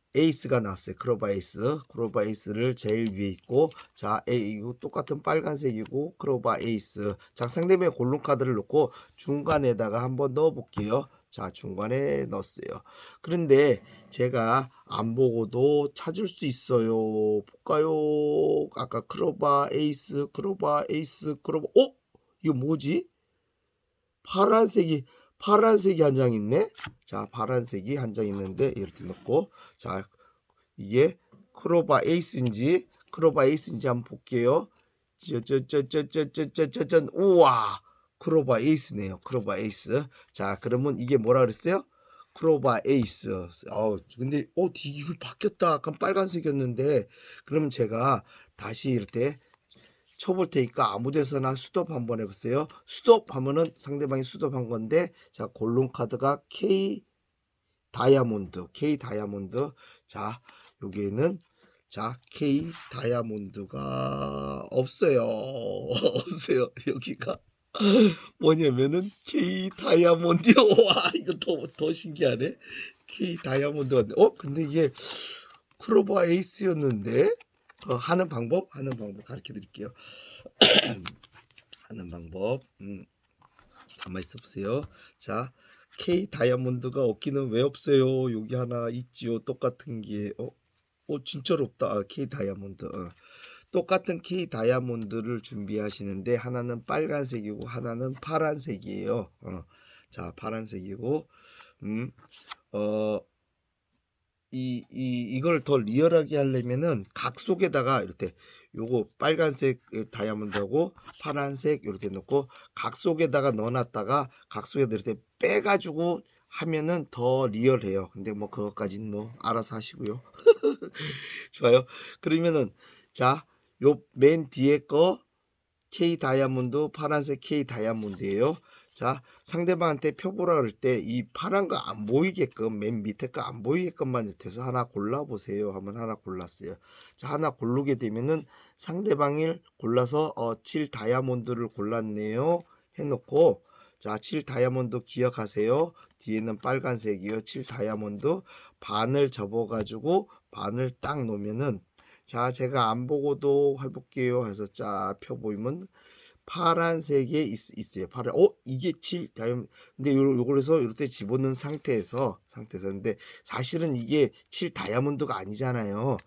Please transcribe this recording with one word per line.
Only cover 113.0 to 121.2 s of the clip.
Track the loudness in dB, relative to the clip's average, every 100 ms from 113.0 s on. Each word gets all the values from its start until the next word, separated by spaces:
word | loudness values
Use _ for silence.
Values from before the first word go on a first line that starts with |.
| -2 2 2 2 2
넣어놨다가 | 0 0 -2 -2 -4 -2 -2 -2 _ -14
각 | -12 -6
속에다 | 0 0 0
이렇게 | -4 -6 _ -2
빼가지고 | 2 2 2 0 0 -2 0 -2 -6 _ _
하면은 | -8 -2 -2 0 -2 -4
더 | -2 2 2 2
리얼해요. | 2 4 4 2 -2 -4
근데 | -8 -8
뭐 | -8 -8
그것까지는 | -6 -8 -4 -6 -6 -8
뭐 | -8 -10 -8
알아서 | -4 -2 -4 -8
하시고요. | -10 -8 -8 -8 -12
<laughs> | 2 6 6 4 -4 -8 -10 -10 -10